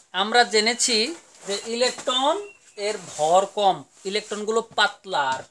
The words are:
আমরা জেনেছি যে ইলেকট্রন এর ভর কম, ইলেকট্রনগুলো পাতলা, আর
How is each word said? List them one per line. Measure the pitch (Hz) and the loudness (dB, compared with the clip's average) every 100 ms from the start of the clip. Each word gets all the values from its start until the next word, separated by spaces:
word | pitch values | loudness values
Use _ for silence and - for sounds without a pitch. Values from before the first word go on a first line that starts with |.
| _ | _
আমরা | 180 202 240 | -4 0 4
জেনেছি | 226 214 220 240 - 226 240 339 - - 185 | 4 4 2 2 0 2 0 -4 -16 -18 -10
যে | 202 226 | -8 -6
ইলেকট্রন | 233 247 - - 254 269 370 415 - _ - | -2 -2 -2 -4 0 0 0 -4 -16 _ -8
এর | 202 208 175 - | -6 -6 -8 -2
ভর | 151 180 196 | 4 4 4
কম, | 208 202 165 135 _ 190 | 2 2 2 -4 _ -6
ইলেকট্রনগুলো | 208 208 208 208 226 | -6 -6 -8 -2 -2
পাতলা, | 220 - 202 - 196 170 135 | -2 0 0 0 -6 -2 -2
আর | 160 156 | -2 -8